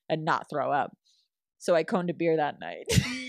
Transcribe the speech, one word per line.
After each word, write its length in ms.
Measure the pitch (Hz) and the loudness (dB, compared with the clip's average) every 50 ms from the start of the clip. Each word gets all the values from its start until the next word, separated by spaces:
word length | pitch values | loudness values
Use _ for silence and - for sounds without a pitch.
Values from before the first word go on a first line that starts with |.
| _ - | _ -4
and 160 | 160 160 156 | -4 -2 0
not 240 | 165 156 - - - | 0 0 0 -2 -4
throw 240 | 151 143 127 131 139 | -4 -4 -2 0 0
up. 180 | 139 - - - _ _ _ _ _ _ _ _ _ _ _ _ _ | 0 0 -2 -6 _ _ _ _ _ _ _ _ _ _ _ _ _
So 140 | - - 175 | 0 2 2
I 100 | 233 240 | 2 2
coned 280 | - 233 185 175 175 | 2 0 0 0 0
a 20 | 156 | -2
beer 240 | - 170 170 160 156 | 0 2 2 2 2
that 220 | 147 143 - - | 2 -2 -2 -6
night. 260 | - 85 87 - - - | -10 -10 -10 -10 -4 2
<laughs> 40 | 453 - - 247 254 254 262 | 2 2 2 2 -6 -8 -8